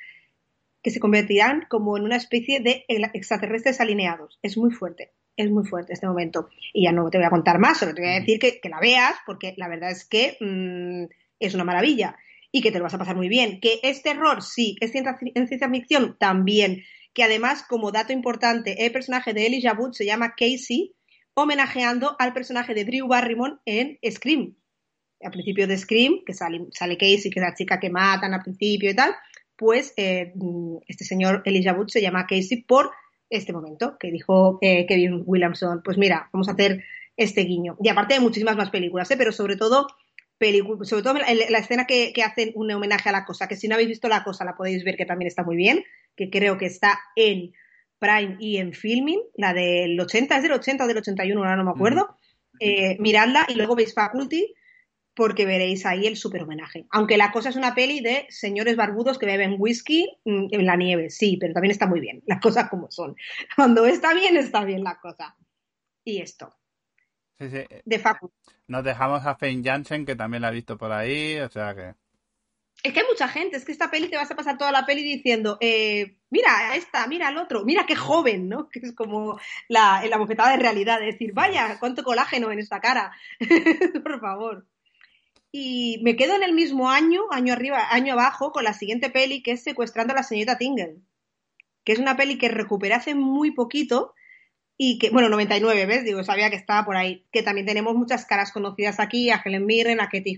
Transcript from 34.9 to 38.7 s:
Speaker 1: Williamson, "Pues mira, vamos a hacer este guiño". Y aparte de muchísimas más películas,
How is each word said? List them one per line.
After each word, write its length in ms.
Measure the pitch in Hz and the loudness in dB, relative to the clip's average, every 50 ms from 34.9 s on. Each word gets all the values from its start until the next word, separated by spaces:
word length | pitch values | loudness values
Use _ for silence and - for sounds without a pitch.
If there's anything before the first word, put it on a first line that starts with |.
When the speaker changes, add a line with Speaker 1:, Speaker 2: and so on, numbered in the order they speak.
| 196 180 180 180 180 175 170 | 4 4 4 4 2 -2 0
Speaker 1:
Williamson, 560 | - 185 185 175 170 170 - 190 175 175 170 - | 2 2 4 4 2 0 -2 -4 -4 -4 -4 -4
"Pues 140 | 190 190 196 | -2 2 4
mira, 320 | 196 196 175 160 156 - - | 4 4 4 2 -2 -4 -4
vamos 160 | 190 190 196 | -2 -2 0
a 20 | 190 | 2
hacer 300 | 196 202 202 196 190 - - - - - - _ - | 2 2 2 2 0 -6 -12 -18 -20 -20 -10 _ 0
este 240 | 226 208 202 208 185 | 0 0 2 0 0
guiño". 320 | 175 180 175 175 175 170 - | 0 0 -2 -2 -4 -4 0
Y 60 | 202 220 | 0 2
aparte 260 | 196 202 202 202 277 | 2 2 2 2 4
de 40 | 269 | 4
muchísimas 380 | 247 226 233 208 214 233 220 202 | 4 4 2 2 0 0 0 0
más 120 | 202 | -2
películas, 400 | 196 | -2